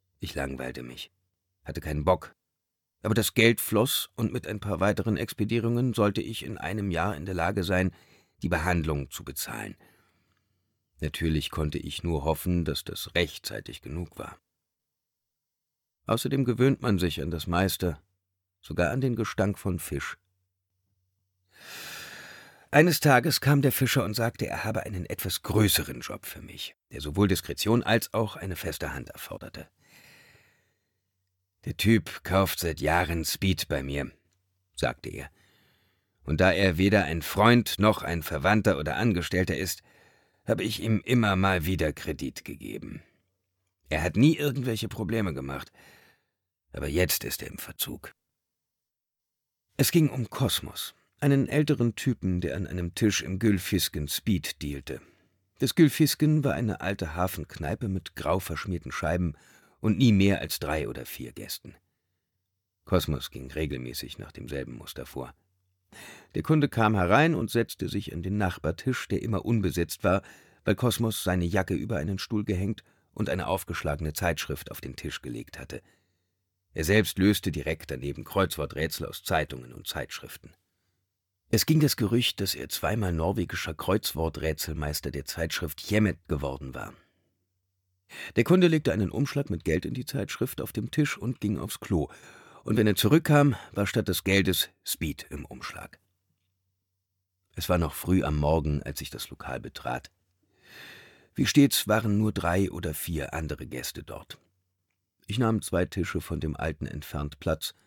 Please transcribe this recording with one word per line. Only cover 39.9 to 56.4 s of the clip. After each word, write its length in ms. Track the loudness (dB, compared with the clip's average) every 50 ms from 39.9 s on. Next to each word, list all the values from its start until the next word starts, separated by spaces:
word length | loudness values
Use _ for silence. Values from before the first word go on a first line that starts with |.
| _ _ _ _ _ _ _ _ _ _ _
habe 180 | 0 0 0
ich 200 | 0 -2 -2 -2
ihm 180 | 0 2 2 2 2
immer 300 | 4 4 4 4 4 4
mal 280 | 4 4 4 2 2 0
wieder 300 | 0 0 0 0 -2 -2
Kredit 500 | -4 -6 -6 -6 -4 -6 -8 -8 -10 -12
gegeben. 580 | -14 -14 -12 -10 -10 -10 -10 -10 -12 -14 -14 -16 _ _ _ _ _ _ _ _ _ _ _ _ _ _ _ _ -4
Er 140 | -2 -2
hat 140 | 0 0 4
nie 200 | 6 6 6 6
irgendwelche 520 | 4 0 -2 -2 -2 -2 -2 -2 -4 -4 -6
Probleme 440 | -6 -6 -4 -2 -2 -2 -2 -2
gemacht, 400 | -4 -6 -6 -8 -8 -8 -10 -14 _ -20 -20 -20 -20 -20 _ _ _ _ _ _ _ _ _ _ _ _ _ _
aber 160 | -10 -8 -4 -2
jetzt 360 | 0 2 2 2 0 -2 -4
ist 160 | -6 -8 -8
er 80 | -8 -10
im 100 | -12 -12
Verzug.“ 540 | -14 -12 -8 -8 -6 -6 -8 -10 -14 -16 -20 _ _ _ _ _ _ _ _ _ _ _ _ _ _ _ _ _ _ _ _ _ _ _ _ _ _ _ _ _ _ _ _ 2
Es 120 | 2 4
ging 200 | 6 4 4 4
um 180 | 2 -2 -6 -4
Kosmos, 640 | -2 0 0 0 0 -2 -6 -8 -10 -10 -12 -12 -14 _ _ _ _ _
einen 300 | 2 4 4 4 4 2
älteren 460 | 2 2 2 2 2 2 2 2 0
Typen, 480 | 0 0 0 0 0 0 0 0 0
der 140 | -2 -2 -4
an 100 | -4 -6
einem 280 | -6 -4 -4 -4 -4 0
Tisch 280 | 2 4 4 4 2
im 160 | -2 -4 -2 2
Gylfisken 680 | 2 4 2 2 2 0 0 0 0 0 -2 -4 -4 -4
Speed 520 | -4 -2 0 0 0 0 0 -4 -8 -8
dealte. 400 | -6 -6 -6 -6 -8 -10 -12 -12 -12 _ _ _ _ _ _ _ _ _ _ -4
Das 140 | -2 2 6
Gylfisken 720 | 8 6 8 6 4 2 2 2 2 2 4 4 4